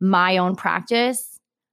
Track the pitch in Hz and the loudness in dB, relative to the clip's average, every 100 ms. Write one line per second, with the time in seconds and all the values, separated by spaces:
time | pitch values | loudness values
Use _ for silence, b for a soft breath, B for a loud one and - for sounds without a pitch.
0 | 190 185 185 185 180 185 185 170 - 233 | 0 2 4 2 0 -2 -4 -4 -2 0
1 | 240 240 - - _ _ _ | 0 -4 -10 -20 _ _ _